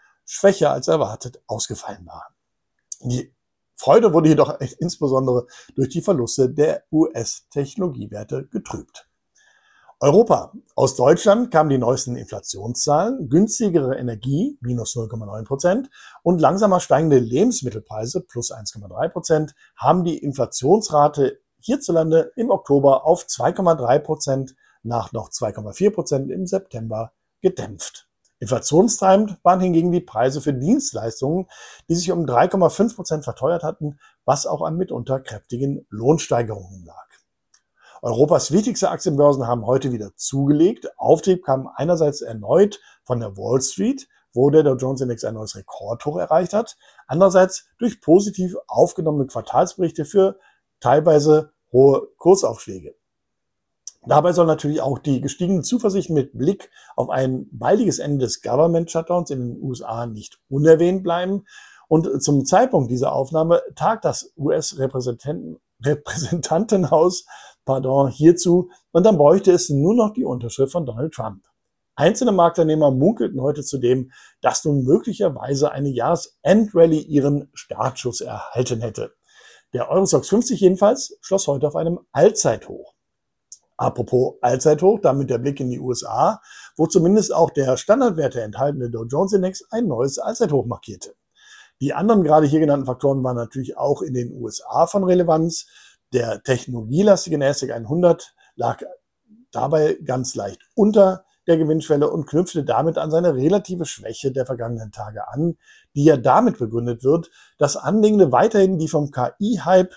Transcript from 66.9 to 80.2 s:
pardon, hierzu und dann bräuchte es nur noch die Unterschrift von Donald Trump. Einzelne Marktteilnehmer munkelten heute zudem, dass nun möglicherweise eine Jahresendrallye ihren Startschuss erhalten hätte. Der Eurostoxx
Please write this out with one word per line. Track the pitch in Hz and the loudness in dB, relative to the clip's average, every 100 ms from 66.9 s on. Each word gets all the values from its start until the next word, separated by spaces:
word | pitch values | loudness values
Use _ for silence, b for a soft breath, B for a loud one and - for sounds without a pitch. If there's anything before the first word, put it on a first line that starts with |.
| 165 175 180 B B B B - | 2 2 0 B B B B -4
pardon, | 135 131 135 139 | -2 0 2 0
hierzu | - 156 170 180 175 180 B _ | 4 4 4 2 2 0 B _
und | 165 185 | 2 4
dann | 175 | 6
bräuchte | 147 190 196 | 6 6 4
es | 175 - | 2 2
nur | 139 160 | 0 2
noch | 240 214 | 2 0
die | 214 | -2
Unterschrift | 254 123 117 - 135 | -6 -6 -8 -4 -2
von | 175 143 | -2 -6
Donald | 113 156 | -6 -8
Trump. | - 110 92 _ _ _ _ _ - | -8 -10 -12 _ _ _ _ _ 0
Einzelne | 156 - 247 | 2 2 2
Marktteilnehmer | 196 170 170 156 156 147 | 4 4 4 2 4 2
munkelten | 131 160 226 226 131 | 4 2 2 -2 -2
heute | 131 147 | -4 -4
zudem, | 131 135 120 131 127 b b b | -6 -2 0 0 -2 b b b
dass | 127 - | -2 -2
nun | 160 143 | 0 0
möglicherweise | 127 180 226 202 190 135 127 139 147 | 2 2 0 -4 -4 -4 -6 -2 -2
eine | 135 143 | -2 -6
Jahresendrallye | 123 123 170 - _ 147 202 214 175 165 156 | -2 -2 -2 -6 _ 2 2 4 4 4 4
ihren | - 143 139 143 139 | 0 0 2 0 -4
Startschuss | - - - 123 123 127 120 | -16 -16 -6 -6 -4 -8 -8
erhalten | 123 110 - 123 127 117 | -10 -10 -8 -4 -4 -4
hätte. | 113 107 110 _ b b b b b | -6 -8 -12 _ b b b b b
Der | 120 120 | -8 -2
Eurostoxx | 175 190 151 | 0 2 0